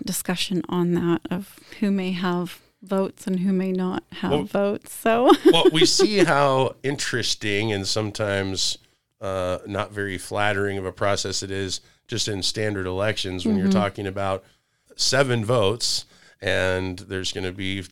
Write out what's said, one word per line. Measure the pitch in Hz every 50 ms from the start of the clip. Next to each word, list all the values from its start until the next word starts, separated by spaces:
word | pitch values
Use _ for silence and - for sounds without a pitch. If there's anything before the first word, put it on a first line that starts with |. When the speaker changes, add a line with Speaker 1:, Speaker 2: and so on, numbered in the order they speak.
| -
Speaker 1:
discussion | - 175 - - - 180 - - - 196 165 - -
on | 180 180 175 175 175
that | 170 170 170 165 - - -
of | 180 185 202 - - - - - - -
who | 220 202
may | 196 196 185 185
have | 190 175 190 180 175 180 175 - - - _ _ _ _
votes | 202 180 196 190 196 - - - - 202
and | 185 180
who | 180 196
may | 190 185 190 190
not | 185 185 185 180 190 - _ - -
have | - 190 185
Speaker 2:
Well, | - 175
Speaker 1:
votes. | 185 208 - 202 202 202 214 - - -
So | - - - 226 226 240 254 330 330 -
<laughs> | - 349
Speaker 2:
well, | - - - 370
we | - 165 359
see | - - - 381 214 208 196 170
how | 170 143 143 143 139 131 131 131 - - -
interesting | - 135 147 - - - - 117 104 - - - 107 104 101 101 110 113
and | 104 98 95
sometimes | 92 - 110 107 104 101 - 107 101 98 98 98 98 95 95 - - - - _ _ _ _ _ _ _ -
uh, | 110 98 95 95 90 90 92 - -
not | 101 101 98 104 98
very | 101 104 101 98 92 90
flattering | - - 98 101 104 107 101 98 101 101 98
of | 98 92
a | 92
process | - - 107 101 101 - - 98 92 -
it | 98 95
is | 95 95 98 92 92 - _ _ _ _ _ -
just | 120 101 - 113
in | 104 95
standard | 90 - - 110 107 107 101 95 92
elections | 92 92 95 101 110 104 - - 92 92 90 -
when | 226 208
you're | 190 190 196
Speaker 1:
Mm-hmm. | 190 107
Speaker 2:
talking | 101 98 - 110 101
about | 98 95 98 98 95 98 95 - _ _ _ _ _ _ _ _ _ -
seven | - - - 131 135 143 127 120 113 104
votes, | 107 131 117 98 95 117 123 - - - - - _ - - - - - -
and | 98 92 95 92 92 92 92 92 95 92 90 92
there's | 92 95 98 95 92 -
gonna | - 95 95 90
be | 92 101 95 95 95 98 92 -